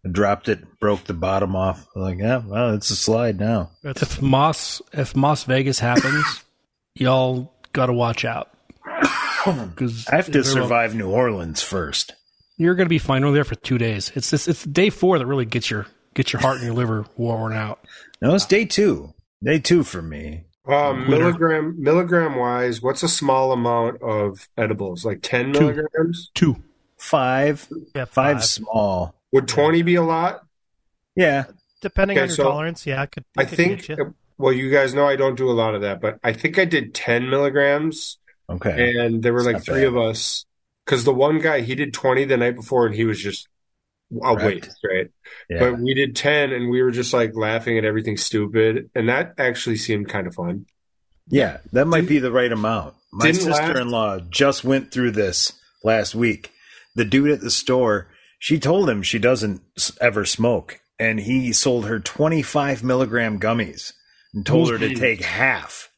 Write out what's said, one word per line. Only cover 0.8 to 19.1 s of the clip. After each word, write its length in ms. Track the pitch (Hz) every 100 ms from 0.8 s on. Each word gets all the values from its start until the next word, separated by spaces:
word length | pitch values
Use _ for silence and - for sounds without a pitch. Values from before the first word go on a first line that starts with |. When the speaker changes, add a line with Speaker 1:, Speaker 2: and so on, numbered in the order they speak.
Speaker 1:
broke 240 | 107 101
the 80 | -
bottom 400 | 90 92 95 98
off. 320 | 95 95 87 -
Like, 240 | 98 95 90
yeah, 200 | 107 127
well, 280 | 107 101 123
it's 160 | 107 -
a 60 | 101
slide 420 | - 113 120 95
now. 320 | 104 113 87 _
Speaker 2:
That's 160 | 143 135
Speaker 3:
If 180 | - -
Moss, 580 | 135 131 151 151 - - -
if 200 | 151 135
Moss 300 | 135 143 147
Vegas 340 | - 131 135 127
happens, 460 | 120 123 131 147 147 - _ _ _
<coughs> 260 | _ _
y'all 580 | - 127 131 127 127 135 _ -
gotta 180 | - 127
watch 320 | 120 120 113
out. 240 | 120 113 - _ _ -
<coughs> 60 | - 320 294 - - - - 151 101 82
'Cause 300 | 127 113 -
Speaker 1:
I 60 | 147
have 100 | 180
to 80 | 143
Speaker 3:
it 60 |
very 100 | 131
well 100 | 135
Speaker 1:
survive 300 | 123 117 113
New 160 | 110 95
Orleans 520 | 107 123 101 85 76
first. 520 | - 98 76 - - - _ _ _ -
Speaker 3:
You're 180 | 165
gonna 140 | 180 180
be 100 | 165
fine. 260 | - 135
We're 80 | 143
there 120 | 143
for 100 | 143
two 240 | 117 - 123
days. 320 | 117 104 -
It's 160 | - -
this, 180 | 147 -
it's 160 | 156
day 240 | - 143 202
four 280 | - 180 175
that 80 | 123
really 180 | 139
gets 260 | 117 117 -
your, 160 | 107 104 _ _
gets 180 | - 131
your 80 | -
heart 160 | 135 131
and 80 | 120
your 80 |
liver 300 | 117 123 107 104 -
worn 340 | 117 113 110
out. 260 | 110 107 - _ - - _
Speaker 1:
No, 120 | 127
it's 120 | 185 -
day 180 | 196
two. 480 | 226 - 208 104 73